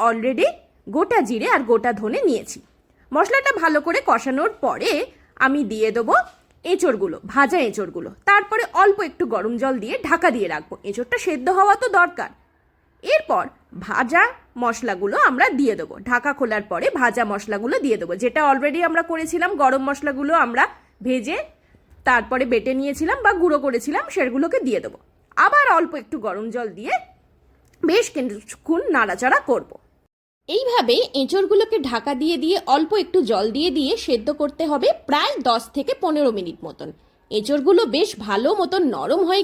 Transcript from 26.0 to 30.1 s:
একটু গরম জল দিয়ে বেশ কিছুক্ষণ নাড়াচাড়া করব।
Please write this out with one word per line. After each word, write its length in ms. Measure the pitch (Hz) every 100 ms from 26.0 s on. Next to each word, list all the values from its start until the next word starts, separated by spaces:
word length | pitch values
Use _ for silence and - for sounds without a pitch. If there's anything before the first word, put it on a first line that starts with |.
একটু 140 | 220 302 214
গরম 200 | 190 226 233
জল 120 | 226 180
দিয়ে 160 | 247 719 - _ _ _ _ _ _ _
বেশ 220 | 320 381 - 302
কিছুক্ষণ 680 | 254 208 - - - 330 539 285
নাড়াচাড়া 460 | 208 180 247 480 415
করব। 200 | 220 135 - _ _ _